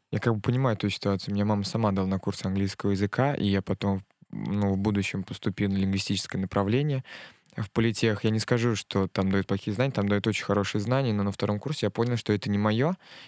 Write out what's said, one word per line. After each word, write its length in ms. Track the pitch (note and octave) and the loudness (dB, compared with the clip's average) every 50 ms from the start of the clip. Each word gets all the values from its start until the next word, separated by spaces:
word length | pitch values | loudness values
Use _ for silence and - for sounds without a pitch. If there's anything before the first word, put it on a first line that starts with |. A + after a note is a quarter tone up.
| _ _ | _ _
Я 80 | - G#2 | -6 0
как 140 | - B2 A2+ | 0 0 0
бы 60 | G#2+ - | 2 0
понимаю 340 | - A#2+ B2+ C3+ B2+ A2 | 0 0 2 2 2 0
эту 140 | - - G#2 | 0 0 -2
ситуацию. 420 | G2 - - G2+ G2 F#2 - - G2+ | -2 0 0 0 0 0 -2 -2 -2
Меня 100 | G2+ G2+ | 0 2
мама 180 | G#2 G#2+ G#2 G2 | 2 2 0 0
сама 260 | - - A#2 A2+ G#2 G2 | -2 -2 0 2 2 2
дала 140 | G2 F#2+ | 2 2
на 120 | F#2 F#2+ F#2+ | 0 0 0
курс 260 | - G2+ G2 - - | -2 -2 -4 -2 -4
английского 460 | F#2+ F#2+ G2 G2 F#2+ - - - G2+ | -2 0 0 0 0 -2 -2 0 0
языка, 440 | G2+ F#2+ G#2 G2+ - - B2+ C#3+ C#3+ | 0 2 0 0 2 2 0 0 2
и 120 | - - | 0 2
я 160 | G2+ G2 G2 F#2+ | 2 2 2 0
потом, 420 | - F#2+ - - G2+ G2 F#2+ - _ _ _ - _ | -2 -4 -2 0 0 0 0 -4 _ _ _ -20 _
ну, 420 | - - - A#1 G2 G#2 G2+ G2 G2 | -10 -8 -4 -2 0 0 2 2 2
в 20 | F#2+ | 2
будущем 440 | G2 G#2+ G2+ G2+ F#2+ - - G2+ F#2 | 2 2 2 2 0 -2 -4 -6 -6
поступил 460 | - - - - G#2+ F#2+ - G#2 G2+ | -6 -10 -4 -4 -4 -2 0 0 0
на 60 | G2 | 2
лингвистическое 640 | G2 F#2+ F#2+ G2 F#2+ - - G2+ F#2+ - - - F#2+ | 2 2 2 2 0 0 0 -2 -2 -2 -4 -4 -4
направление 640 | F#2+ F#2 - G2+ G2+ G2 A2 C3 D3 D#3 C#3 C3 - - - - - - - _ _ - - | -4 0 0 0 2 2 2 2 2 0 0 -2 -4 -6 -14 -18 -18 -20 -20 _ _ -16 -8
в 140 | - A2+ G2+ | -8 -8 -4
политех. 540 | - - A2+ A#2 G#2+ - - A2+ G#2+ G#2 - | 0 2 2 2 2 2 2 2 2 2 0
Я 60 | A2+ | 0
не 80 | A2 A2 | 0 0
скажу, 380 | - - B2 A#2+ A2+ A#2+ A2+ | 2 2 2 2 2 2 0
что 320 | G2+ - - - G2 F#2+ F#2 | 0 -4 -2 0 0 0 0
там 220 | - - F#2+ F#2+ | 0 0 0 2
дают 160 | F#2+ G2 F#2 | 2 2 2
плохие 280 | - G2+ F#2+ - - G#2 | 0 -2 -2 -2 -4 -2
знания, 180 | F#2+ B2+ C#3 C3 | 0 0 0 0
там 160 | - G2+ G2+ | 0 0 2
дают 180 | G#2 G2+ - | 2 2 2
очень 180 | A#2 G2+ - - | 0 -2 -2 0
хорошие 360 | - G2+ G2+ G2 G2 - G#2+ G2+ | 0 0 0 0 0 -2 -4 -2
знания, 300 | A2 B2+ C3+ C#3 B2 G#2+ | 0 0 0 2 0 0
но 80 | G#2 G2+ | 0 0
на 100 | G2+ F#2+ | -2 -2
втором 260 | - - G#2 G#2 G#2 | -2 -2 -2 -2 -2
курсе 280 | - C#3+ D#3 - - | -2 -6 -4 -2 -2
я 40 | G#2 | -2
понял, 260 | - - A#2 B2 B2 | 0 0 0 0 0
что 160 | A2 - - G#2+ | -2 0 0 0
это 180 | G2+ - - | 0 0 0
не 80 | G#2 G2+ | 0 2
мое, 360 | G#2 G#2+ G#2+ A2+ C3 D#3+ F#3+ - - - - - - | 2 2 2 2 2 0 -2 -4 -8 -20 -20 -20 -20